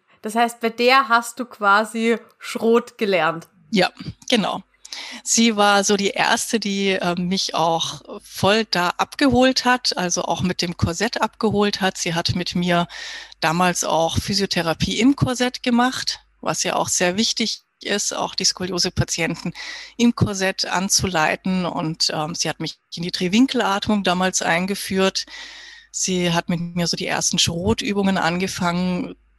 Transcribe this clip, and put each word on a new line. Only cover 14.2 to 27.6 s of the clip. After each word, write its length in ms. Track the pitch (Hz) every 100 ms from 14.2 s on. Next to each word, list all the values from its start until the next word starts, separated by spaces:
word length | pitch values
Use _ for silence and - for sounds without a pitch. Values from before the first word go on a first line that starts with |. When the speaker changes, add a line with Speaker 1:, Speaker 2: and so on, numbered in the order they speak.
| - 202 190 - 165 156 - 185
Speaker 2:
im 160 | 240 285
Korsett 460 | 262 240 247 -
gemacht, 580 | - 240 247 254 - - _ _
was 220 | - 160
ja 120 | 185 -
auch 120 | 170
sehr 280 | - 180 185
wichtig 460 | 226 - 226 - _ _
ist, 340 | - 202 -
auch 200 | - 180
die 100 | -
Skoliose-Patienten 1120 | 185 - 185 175 180 - - - 165 165 180 - - - - -
im 180 | 233
Korsett 520 | - 208 196 190 190 -
anzuleiten. 1000 | 180 190 - 196 175 156 - 190 185
Und, 460 | 180 - 160 165 -
ähm, 220 | 160 156
sie 160 | 170 165
hat 100 | -
mich 180 | 160 - _
in 100 | -
die 60 | 170
Drehwinkelatmung 920 | - 185 208 262 247 196 196 - 208
damals 380 | 196 180 185 -
eingeführt. 840 | 175 165 185 196 - 190 190 - - - - - - - -
Sie 420 | - - 180 175
hat 180 | 170 -
mit 100 | 175
mir 260 | 170 175 170
so 120 | 170
die 80 | 165
ersten 320 | 156 - 175
Schrotübungen 800 | - 170